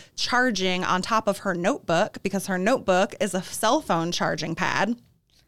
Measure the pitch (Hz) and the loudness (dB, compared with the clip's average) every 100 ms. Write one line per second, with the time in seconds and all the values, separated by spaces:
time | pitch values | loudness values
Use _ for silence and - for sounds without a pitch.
0 | - - - 240 247 202 185 185 185 180 | -12 -8 -2 2 2 2 0 0 0 0
1 | 185 226 220 196 196 175 175 285 - 165 | 0 0 0 -2 -2 -2 0 -2 0 2
2 | 220 - 196 196 185 185 190 262 196 180 | 0 -2 -4 -4 -2 0 2 2 2 2
3 | 196 - 202 185 - - 220 285 294 175 | 2 0 -4 -2 -6 -2 2 2 2 0
4 | 165 - 165 160 160 165 170 - 202 240 | 0 -2 -2 -2 -4 -2 -2 0 0 -2
5 | _ _ _ _ | _ _ _ _